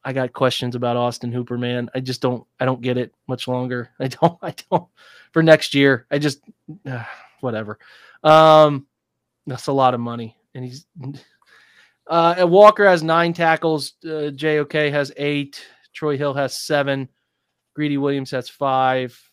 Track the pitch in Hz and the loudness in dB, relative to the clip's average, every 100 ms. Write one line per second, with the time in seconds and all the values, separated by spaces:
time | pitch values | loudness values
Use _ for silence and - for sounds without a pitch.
0 | 139 131 127 - 131 - 123 120 120 120 | -6 -6 -6 -2 -2 -2 -6 -6 -4 -2
1 | 123 117 120 123 120 123 123 123 120 131 | -4 -4 -8 -8 -6 -6 -4 -6 -6 -8
2 | 127 123 139 123 _ _ 127 127 123 123 | -8 -4 -4 -4 _ _ -4 -4 -4 -4
3 | 120 _ - 127 - 127 127 123 113 _ | -6 _ -12 -10 -6 -6 -6 -8 -10 _
4 | 135 - 170 175 170 - - 175 - _ | -10 0 -2 -2 -14 -14 -4 -4 -4 _
5 | - - _ 165 160 156 - 139 139 127 | -20 -20 _ 2 6 4 4 2 2 2
6 | _ 143 147 139 - _ - 160 139 123 | _ -2 -2 -6 -18 _ -20 -18 -12 -12
7 | 110 - - _ 127 110 107 107 _ - | -12 -18 -20 _ -8 -8 -10 -14 _ -20
8 | - _ 156 156 160 156 151 143 - _ | -20 _ 6 8 10 8 6 2 -8 _
9 | _ _ _ _ - 127 - 139 131 123 | _ _ _ _ -14 -10 -4 0 2 0
10 | 120 120 113 _ _ 135 127 131 _ 175 | -8 -10 -14 _ _ -16 -14 -16 _ -18
11 | 131 143 _ _ _ _ _ _ _ _ | -16 -18 _ _ _ _ _ _ _ _
12 | - 170 165 175 180 185 208 208 202 180 | -4 0 0 2 4 8 8 8 4 4
13 | 160 165 170 170 165 160 165 156 139 _ | 2 2 0 0 0 0 0 -4 -6 _
14 | 160 156 147 139 156 151 143 156 147 147 | -12 -8 -8 -4 -2 -2 -2 -2 -2 -2
15 | 143 - 147 147 139 - - _ _ - | -4 -6 -4 -4 -6 -14 -20 _ _ -8
16 | 151 139 143 135 135 - - 147 139 135 | -6 -4 -4 -4 -6 -6 -4 -2 -2 -4
17 | 131 _ _ _ _ _ _ - 151 143 | -8 _ _ _ _ _ _ -6 -4 -2
18 | 139 139 135 131 123 - 139 131 131 131 | -2 -4 -6 -8 -10 -6 -2 2 2 0
19 | 127 _ _ | -4 _ _